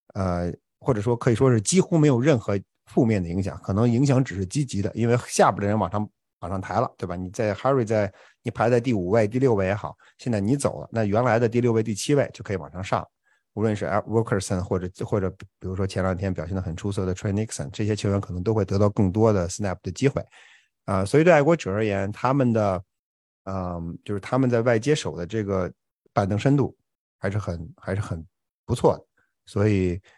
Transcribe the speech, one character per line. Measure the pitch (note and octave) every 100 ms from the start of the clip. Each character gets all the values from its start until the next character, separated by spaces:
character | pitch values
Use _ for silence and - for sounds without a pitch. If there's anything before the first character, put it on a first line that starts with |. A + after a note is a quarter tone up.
| _
呃， | G2+ F#2 F2 F2 - _ _
或 | -
者 | G#2+
说 | A#2+ A#2+
可 | B2+
以 |
说 | A2+ C3+
是 | A2+
几 | G2 F#3
乎 | - E3
没 | D3+
有 | A#2+
任 | D3 B2+
何 | - G2+ - _ -
负 | F3
面 | A2+ G#2
的 | E2+
影 | F2+
响， | F#2 D2
可 | -
能 | G2 A#2+
影 | A#2 C#3
响 | B2+
只 | C3+ F#2
是 | F2+
积 | D3
极 | C3+ G2
的， | G2+
因 | G#2+ A#2
为 | A#2+ -
下 | - D#3
边 | G2
的 | G2+
人 | G#2+
往 | F2
上， | G#2 G2+ _ _ _
往 | E2+
上 | F#2+
抬 | F#2+ G#2+
了， | B2+ -
对 | F2+
吧？ | F2+
你 | F#2
在 | G#2 G#2+ G2
Harry | C3 C3+
在， | A2 A2 G2 - - _
你 | A#2
排 | - A2+
在 | A#2+
第 | B2+
五 | G#2 F2+
位、 | A2+ G#2
第 | B2
六 | C3
位 | G2+ F#2+
也 |
好， | G2+ C#2+ - _ -
现 | B2+
在 | G#2
你 | G2+ C#3+
走 | - -
了， | -
那 | -
原 | G#2 G#2
来 | B2+ A2+
的 | A#2
第 | A#2
六 | A#2+
位、 | A2+
第 | A2+
七 | G2 -
位 | C#3+ -
就 | -
可 | A2
以 | F#2
往 | D2
上 | F2+
上， | G2 A2 - _ _ _ _
无 | G#2
论 | A2
是 | G2+
Al-，Wilkerson | D#2 G2+ - A2+ A2 G2 - F#2
或 | F#2 F#2
者， | F2+ -
或 | A2+ G#2+
者 | F#2 - - _
比 | F#2
如 |
说 | F#2
前 | F#2+ G2+
两 | F#2 F2
天 | F#2+
表 | E2 D#2+
现 |
得 | F#2+
很 | E2 E2+
出 | G2+
色 | G2
的 | F#2
Tre | F#2 G#2
Nixon， | G2+ A2 - C#2
这 | -
些 | G#2 G#2
球 | G#2
员 | G2+
可 | -
能 | F2
都 | G2
会 | A2
得 | F#2+ G2
到 | G#2
更 | A2+ F#2+
多 | G#2+ A2+
的 | G2 F2
snap | - G2+ F2+
的 | F#2
机 | - C3+
会。 | - - - - _ _ _
啊， | - F#2+
所 | G2 C#3+
以 |
对 | E3+
爱 | D3+
国 | C#3+ E3+
者 | F#2+
而 | G#2
言， | G#2+ G2 G2+
他 | - B2
们 | C#3 B2
的， | A2+ G2+ F#2+ - _ _ _ _ _
嗯， | F#2+ F#2+ F2+ F2 E2+ E2+
就 | -
是 | G2+
他 | - C3
们 | B2+
在 | A#2
外 | B2 A2+
接 | C3+
手 | D3+ E2 D#2
的 | E2+
这 | A2
个 | G2 F#2+ F2 - _ _ _
板 | G#2+ G2
凳 | G2+
深 | C3+ C#3+
度 | A2+ - _ _ _ _
还 | G2
是 | G#2
很， | F#2+ E2+ D#2+ -
还 | -
是 | G2
很 | - E2+ D#2 _ _ _ -
不 |
错 | A#2+ C#3 -
的。 | - _ _ _ -
所 | G2+ G#2+
以， | G2 F2+ F2 -